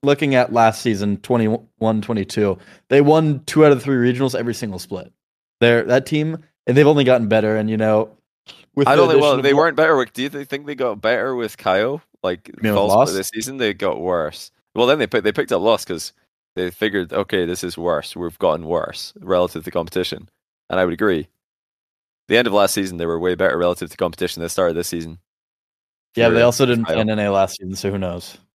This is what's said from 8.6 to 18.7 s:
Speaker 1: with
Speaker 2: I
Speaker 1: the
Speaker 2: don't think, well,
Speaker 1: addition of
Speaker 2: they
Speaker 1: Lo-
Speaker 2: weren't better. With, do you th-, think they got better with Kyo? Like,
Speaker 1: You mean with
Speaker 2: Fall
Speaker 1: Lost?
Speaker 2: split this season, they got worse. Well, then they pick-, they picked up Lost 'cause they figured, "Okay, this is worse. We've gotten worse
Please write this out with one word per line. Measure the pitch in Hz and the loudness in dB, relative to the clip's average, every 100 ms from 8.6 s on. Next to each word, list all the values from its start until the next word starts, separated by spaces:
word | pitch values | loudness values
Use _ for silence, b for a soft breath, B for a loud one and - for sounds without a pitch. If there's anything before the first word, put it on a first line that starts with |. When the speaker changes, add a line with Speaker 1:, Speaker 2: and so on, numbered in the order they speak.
| B | B
Speaker 1:
with | - 135 | 0 4
Speaker 2:
I | 143 | 6
Speaker 1:
the | |
Speaker 2:
don't | - | 6
think, | 151 | 6
well, | 147 | 4
Speaker 1:
addition | 131 | 4
of | |
Speaker 2:
they | 135 | 4
Speaker 1:
Lo- | 139 | 4
Speaker 2:
weren't | 165 143 | 2 2
better. | 160 151 | 2 2
With, | 120 | 0
do | - | -6
you | 135 | -8
th-, | 143 139 | -8 -10
think | 139 147 | -10 -10
they | |
got | 143 127 101 | -6 -4 -2
better | 110 120 120 127 | -2 -2 -2 -4
with | 113 - | -6 -6
Kyo? | - 95 113 147 _ _ | 0 0 0 -4 _ _
Like, | 95 90 - | -6 -6 -10
Speaker 1:
You | - | -6
mean | 110 | -2
with | 101 | 0
Speaker 2:
Fall | 101 | 2
Speaker 1:
Lost? | 101 135 | 4 2
Speaker 2:
split | 95 | 0
this | 95 | -6
season, | 110 110 135 | -8 -10 -4
they | 117 98 | -4 -2
got | 98 57 | -4 -4
worse. | 87 90 76 - - _ _ | -4 -2 -4 -8 -20 _ _
Well, | - 120 | -2 2
then | 151 | 2
they | 117 | 2
pick-, | 120 | 0
they | 101 | -2
picked | 104 143 | -2 -2
up | 98 | 0
Lost | 101 110 - | 2 0 -2
'cause | 85 - _ _ _ _ - | -10 -10 _ _ _ _ -8
they | 90 | -8
figured, | 90 107 101 87 | -2 -2 -2 -4
"Okay, | - 98 101 85 | -4 -2 -2 -2
this | 90 | -4
is | 90 87 | -8 -6
worse. | 87 78 - - | -4 -4 -4 -10
We've | 85 85 | -10 -4
gotten | 92 80 | -2 -2
worse | 80 | -2